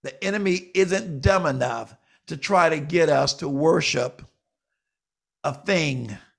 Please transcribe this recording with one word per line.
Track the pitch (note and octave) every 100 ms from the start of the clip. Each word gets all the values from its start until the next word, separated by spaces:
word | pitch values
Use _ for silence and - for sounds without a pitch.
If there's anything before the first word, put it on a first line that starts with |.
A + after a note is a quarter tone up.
The | - -
enemy | G3 G#3 G3 F3+ F#3 F#3+
isn't | F#3+ F#3+ A3 C#3+
dumb | D3 F#3+ D#3+
enough | C3 B2 A#2 A2 - _ _ -
to | D#3+
try | - G3 E3+
to | D#3+
get | D3 E3+ D#3+
us | C#3 C#3 -
to | D#3
worship | C#3 D#3+ F3 - - B2 - - _ _ _ _ _ _ _ _ _ _ _ C#3+
a |
thing | C3+ - F#3+ D3+ C3 A#2 G2+ _